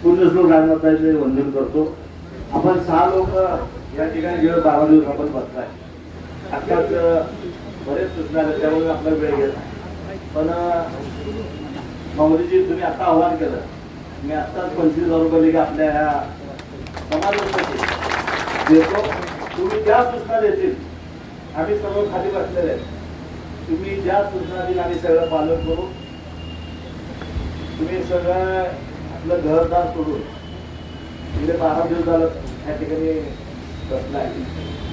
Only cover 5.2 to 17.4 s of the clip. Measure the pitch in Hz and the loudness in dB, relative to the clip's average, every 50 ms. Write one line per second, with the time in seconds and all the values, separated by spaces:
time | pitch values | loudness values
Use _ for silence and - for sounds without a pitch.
5.2 | 147 147 - 127 123 - - 127 123 - - - - - - - - - - - | -2 -2 -2 -4 -6 -6 -8 -8 -8 -8 -10 -14 -16 -16 -16 -16 -16 -16 -14 -14
6.2 | - - - - - - - - - - - 170 - - - 175 165 170 165 160 | -14 -12 -12 -12 -10 -6 -6 -6 -2 0 2 2 2 2 2 2 4 4 4 4
7.2 | - - - - - - 170 - - - - - - - 285 - 185 185 175 165 | 2 -2 -8 -10 -10 -10 -10 -10 -12 -12 -12 -10 -6 -4 -2 -2 -2 -2 -2 -4
8.2 | 151 147 151 160 156 156 151 139 151 156 156 160 165 165 156 151 151 156 156 151 | -6 -2 0 0 2 2 0 2 2 2 2 2 2 0 0 0 0 0 2 2
9.2 | 151 151 143 139 139 139 139 139 - - - - - - - - - - 196 - | 2 0 2 2 2 0 0 -4 -8 -10 -12 -12 -12 -12 -12 -10 -10 -10 -10 -10
10.2 | - - - 151 160 165 170 175 175 175 170 170 165 165 165 175 - - 165 - | -12 -6 -2 -2 0 0 0 0 0 0 0 0 -2 -4 -6 -8 -8 -8 -8 -8
11.2 | 220 214 214 226 214 - - - 302 294 277 285 - - - - - - - 285 | -8 -8 -6 -6 -8 -8 -10 -10 -10 -10 -10 -10 -10 -10 -12 -12 -12 -10 0 2
12.2 | 302 311 320 339 349 349 370 370 370 - - - - - - - 185 170 165 160 | 4 4 6 4 4 4 4 4 4 4 0 0 0 -2 -2 0 2 4 6 6
13.2 | 170 175 170 156 156 135 127 - - - - - - - - - - - - - | 4 4 2 0 -2 -2 -2 -4 -6 -8 -12 -14 -14 -14 -14 -14 -14 -14 -12 -10
14.2 | 139 143 156 151 147 - - 180 180 156 151 165 165 156 151 165 175 170 165 165 | -6 -4 -4 -4 -4 -4 -6 -6 -6 -4 -2 2 2 2 2 2 0 2 4 4
15.2 | 160 160 160 165 160 160 160 165 156 - 151 151 156 156 151 151 151 151 147 - | 4 4 6 6 6 6 6 4 2 2 2 2 2 2 4 2 2 2 2 0
16.2 | - - - - - - - - - - - - - - - - - - - 156 | -2 -4 -10 -12 -12 -12 -12 -12 -12 -14 -12 -12 -12 -12 -10 -12 -6 -4 -2 0
17.2 | - - - - | 0 0 0 0